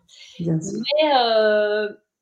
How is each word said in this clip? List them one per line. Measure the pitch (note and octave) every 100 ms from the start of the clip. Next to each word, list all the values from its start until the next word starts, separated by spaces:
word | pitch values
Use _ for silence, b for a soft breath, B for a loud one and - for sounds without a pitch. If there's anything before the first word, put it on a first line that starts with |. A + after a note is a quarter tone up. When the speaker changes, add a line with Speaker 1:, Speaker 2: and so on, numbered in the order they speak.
| _ B B B
Speaker 1:
Bien | E3+ D#3+
sûr. | F#3 G#3
Speaker 2:
Mais, | B3 D4 D#4 C#4
euh, | A#3 A3 G#3+ G#3 G#3 G#3 G#3 - _ _